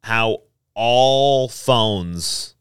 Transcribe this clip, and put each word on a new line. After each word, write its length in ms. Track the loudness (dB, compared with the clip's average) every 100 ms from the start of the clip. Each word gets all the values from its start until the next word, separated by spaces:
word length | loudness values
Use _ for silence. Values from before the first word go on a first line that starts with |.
how 380 | -2 -2 -2 -4 _ _ _
all 720 | -4 0 4 4 4 2 2 -2
phones 1040 | -4 0 2 2 -2 -4 -8 -8 -8 -10 _